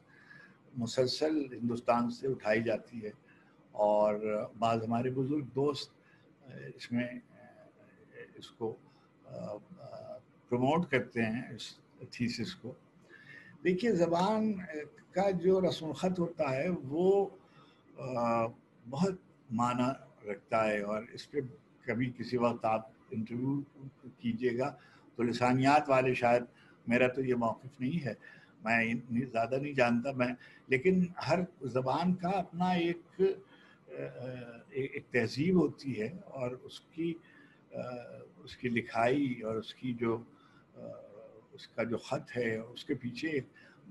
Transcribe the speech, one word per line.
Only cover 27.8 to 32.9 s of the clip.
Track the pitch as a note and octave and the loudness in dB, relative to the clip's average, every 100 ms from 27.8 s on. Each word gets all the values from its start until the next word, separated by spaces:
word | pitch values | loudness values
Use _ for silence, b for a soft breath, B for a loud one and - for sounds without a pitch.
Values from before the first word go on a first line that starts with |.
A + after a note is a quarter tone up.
नहीं | B2+ E3+ | -2 -2
है, | B2+ G#2 B B B B A2 | -4 -8 B B B B 0
मैं | A#2 A2+ | 2 2
इन-, | A#2 - A#2 C3 | -2 -2 -2 0
ज़्यादा | A2+ A#2 C3+ | 0 0 0
नहीं | C#3+ | 0
जानता | C#3 A#2+ A#2+ C#3+ | 4 4 4 0
मैं, | B2+ B2 B2 B B B | 0 -2 -2 B B B
लेकिन | C3 F#3 F#3 F3 - | 2 4 4 2 0
हर | B2 F3 F3+ - C3 | 0 0 0 -6 -2
ज़बान | B2+ B2+ C#3+ F3+ | -2 0 2 2
का | F3+ F3 | 0 0
अपना | G3 F3 E3+ F#3 | -2 -4 -2 0
एक, | F3+ E3+ | 2 0